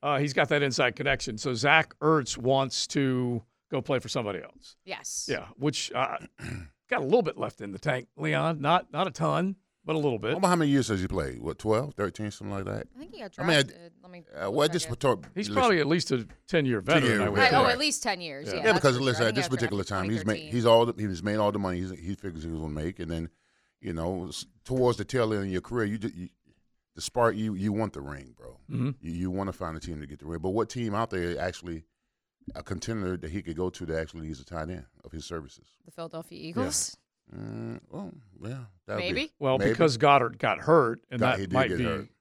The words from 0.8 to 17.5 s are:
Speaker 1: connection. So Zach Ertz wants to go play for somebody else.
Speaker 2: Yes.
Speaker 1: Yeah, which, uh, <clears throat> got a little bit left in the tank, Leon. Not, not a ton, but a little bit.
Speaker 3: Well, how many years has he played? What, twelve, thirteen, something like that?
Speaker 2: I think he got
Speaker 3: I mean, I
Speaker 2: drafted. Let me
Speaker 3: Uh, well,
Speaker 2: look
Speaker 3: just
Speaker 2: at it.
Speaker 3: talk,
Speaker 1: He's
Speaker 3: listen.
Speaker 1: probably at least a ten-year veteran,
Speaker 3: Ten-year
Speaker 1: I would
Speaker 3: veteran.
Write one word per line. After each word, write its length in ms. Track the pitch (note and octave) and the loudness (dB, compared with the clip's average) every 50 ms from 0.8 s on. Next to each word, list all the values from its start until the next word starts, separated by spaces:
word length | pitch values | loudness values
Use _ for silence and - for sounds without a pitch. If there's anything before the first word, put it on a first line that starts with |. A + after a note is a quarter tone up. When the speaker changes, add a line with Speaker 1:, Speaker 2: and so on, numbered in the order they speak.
| C3 B2 A#2 | 2 2 2
Speaker 1:
connection. 400 | - C#3 C#3 C#3 B2+ - - A2 G#2+ | 0 0 0 0 0 -2 -6 -8 -4
So 180 | - D3 B2+ | -4 -4 -2
Zach 420 | A2+ G#2+ C#3 D3 D#3+ D#3 - - _ | 0 4 6 6 6 6 2 -4 _
Ertz 380 | - D3+ D#3+ D#3 C3 - - - | 2 4 4 4 4 0 -6 -2
wants 480 | A#2+ B2+ C3+ C3+ C3+ C3 - - - - | 2 2 4 4 2 0 -2 -4 -4 -2
to 540 | - D3 C#3 C3 C3 B2+ B2+ B2 A#2+ A#2 - _ _ _ _ _ | 0 0 2 2 2 2 0 0 -2 -4 -6 _ _ _ _ _
go 100 | - C#3 | -6 -6
play 160 | B2+ - C#3+ B2+ | -2 0 0 0
for 100 | A#2 A2+ | 0 -2
somebody 320 | - C#3+ A#2 G2+ G2+ F2 | -4 -2 -2 -2 -4 -4
else. 360 | - - - - _ - - _ _ | -6 -10 -18 -20 _ -20 -20 _ _
Speaker 2:
Yes. 420 | F#3 F#3 - - - - - - - | -12 -12 -10 -10 -10 -8 -8 -4 -4
Speaker 1:
Yeah, 180 | C#3 F#2+ G2 F#2+ A2+ | -4 -4 -4 -8 -12
which, 360 | - B2+ D3+ C#3+ - - - - | -2 -2 -2 -2 -2 -6 -4 -2
uh, 240 | A#2+ C3 - - - - - _ _ | -2 -2 -2 -2 -6 -8 -12 _ _
<clears throat> 500 | - E2+ F2 F#2 F2 D2+ _ _ _ _ | -12 -10 -10 -10 -12 -14 _ _ _ _
got 120 | B3+ B3 | -2 -2
a 20 | C#3+ | 0
little 200 | C3 F3 B3 G#3+ | 4 4 4 4
bit 140 | - - - | 4 -2 -4
left 220 | A2+ G#2+ - _ | -6 -6 -6 _
in 120 | A2 G2+ | -10 -10
the 80 | G2 F#2+ | -10 -4
tank, 280 | - D3+ C3+ B2+ - _ _ | -2 -2 -2 -2 -4 _ _
Leon. 460 | - D3+ D#3+ D3+ C#3+ D3 D#3+ E3 C#3+ | -6 -4 0 0 2 0 0 -2 -2
Not, 300 | C3 C#3+ E3 F3+ - _ - | 0 2 2 2 0 _ -4
not 140 | D3 F#3 F#3+ | -2 -2 -2
a 40 | |
ton, 440 | C3+ - D#3+ D#3 D3 D3+ F3 F#3+ G3 _ _ _ _ _ _ | -2 -2 -2 0 2 2 0 -2 -4 _ _ _ _ _ _
but 120 | - D#3 | -2 -2
a 20 | D#3+ | 0
little 220 | D3 D3 B2 G#2+ | 2 0 0 0
bit. 200 | F#2 C#3+ D#3 E3+ | 0 -2 0 2
Speaker 3:
Well, 80 | F#3+ F#3+ | 4 4
how 80 | F3+ E3+ | 4 6
many 120 | D#3+ D3 | 4 6
years 200 | C#3 C#3 B2 - | 6 4 4 4
has 120 | A2 F#2+ | 0 0
he 60 | F#2 F#2 | 0 -2
played? 340 | F#2+ F#2 D2+ C2+ B1+ A#1 | -2 -2 -2 -2 -4 -6
What, 160 | A1 D2 D#2 - | -8 -8 -8 -4
twelve, 380 | - G#2+ A2 A2 C3 D3 C3+ | 0 2 2 2 2 -2 -4
thirteen, 340 | - G2+ F#2+ E2+ - G#2+ G#2+ | -4 -4 -4 -4 -6 -8 -8
something 240 | G2+ - G2+ G2+ G2+ | -8 -10 -10 -8 -8
like 120 | G2 G2 | -6 -6
that? 200 | F#2+ G2+ G#2 - - - | -6 -6 -6 -8 -10 -14
Speaker 2:
I 40 | B3 | -18
think 160 | D4 F4+ - | -18 -16 -14
he 60 | G4 | -14
got 120 | B3 G3 _ - | -14 -14 _ -2
Speaker 3:
I 20 | - | 2
mean, 140 | E3 E3 D3 | 4 4 4
I 40 | C#3 | 4
Speaker 2:
drafted. 280 | - - - E3+ E3+ E3+ _ _ | 2 -2 -18 -20 -20 _ _ _
Let 80 | - | -20
me 80 | - F3 - _ | -20 -20 -20 _
Speaker 3:
Uh, 200 | - C#2+ E2+ G2 | -10 -6 -4 -2
well, 0 | |
Speaker 2:
look 200 | G#2 C#3 C#3+ D#3 D#3 | 2 4 2 4 2
Speaker 3:
just 140 | F3 - - | 0 -2 -2
Speaker 2:
at 60 | - | -6
it. 60 | - | 0
Speaker 3:
talk, 240 | - C#3 A#2+ G2 D#2+ - - | 2 2 2 2 0 -10 -8
Speaker 1:
He's 160 | F3+ G#3+ - | -8 -6 -2
Speaker 3:
listen. 60 | G#2 | 0
Speaker 1:
probably 240 | - B3+ A#3+ G#3 E3+ | 2 4 4 4 4
at 80 | D3 C3+ | 4 4
least 240 | E3 F3+ - - | 2 2 2 2
a 160 | D3 B2+ A2+ - - _ _ - | 0 -2 -2 -4 -14 _ _ 0
ten-year 340 | - E3+ D3 C3 A#2+ G#2+ | 2 2 4 4 2 0
veteran, 220 | F#2 F#2+ D#3 E3 C3+ | 2 4 4 4 6
Speaker 3:
Ten-year 220 | B2+ - G#2 G2+ | 6 4 4 4
Speaker 1:
I 40 | G#2 | 2
would 60 | G2+ - | 4 4
Speaker 3:
veteran. 160 | - - | 6 6